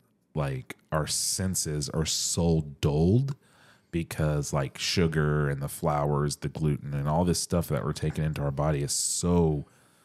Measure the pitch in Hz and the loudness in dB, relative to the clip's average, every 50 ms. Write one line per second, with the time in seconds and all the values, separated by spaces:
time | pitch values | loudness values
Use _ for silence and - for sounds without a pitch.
0 | _ _ _ _ _ _ - 76 73 69 67 65 - - - - _ _ 78 78 | _ _ _ _ _ _ -6 -4 -4 -4 -4 -6 -8 -12 -16 -20 _ _ 0 0
1 | 76 73 - - - - - - 92 92 90 - - 80 76 76 71 65 - 80 | 0 0 -2 -2 -2 -2 -2 -2 -2 -2 -2 -2 -2 -2 -2 -2 -2 -2 -2 -2
2 | 78 - - - - - - 90 85 85 82 80 73 73 69 - - 78 71 76 | 0 0 0 -2 -2 -2 0 2 4 4 4 4 2 -2 -4 -2 0 2 4 4
3 | 82 90 104 123 139 135 143 - _ _ _ - - - - _ _ _ - - | 6 6 6 4 4 0 -4 -8 _ _ _ -20 -20 -20 -20 _ _ _ -4 -4
4 | 80 - - - 78 76 76 73 71 - - 73 67 65 - - - - - 98 | -4 -4 -4 -2 0 0 0 0 -2 -2 -2 -2 -2 -2 -4 -6 -4 -2 2 2
5 | 87 82 78 78 76 76 76 76 73 71 69 69 71 71 - - - 80 73 71 | 2 4 4 2 2 2 2 2 2 0 -2 -4 -6 -8 -6 -2 0 0 0 2
6 | 73 73 73 71 73 73 - - - 73 - 78 78 76 71 - - 71 71 71 | 0 0 0 0 0 0 -2 -4 -6 -8 -4 -2 0 0 0 -2 -4 -6 -6 -4
7 | 71 76 76 82 90 90 82 - - - - 87 80 - 78 64 50 76 80 - | -2 0 0 2 2 2 2 0 0 0 0 0 0 0 -2 -2 -2 -4 -4 -4
8 | - 78 - - 78 78 76 71 71 71 69 69 73 78 76 69 71 69 - - | -4 -4 -2 -2 -2 -2 -2 -2 -2 -2 -2 0 0 0 0 0 -2 -2 -2 -2
9 | - - - - - 87 87 87 85 80 76 73 71 - _ _ _ _ _ _ | -2 -2 -2 -2 0 2 4 4 4 4 2 0 -4 -8 _ _ _ _ _ _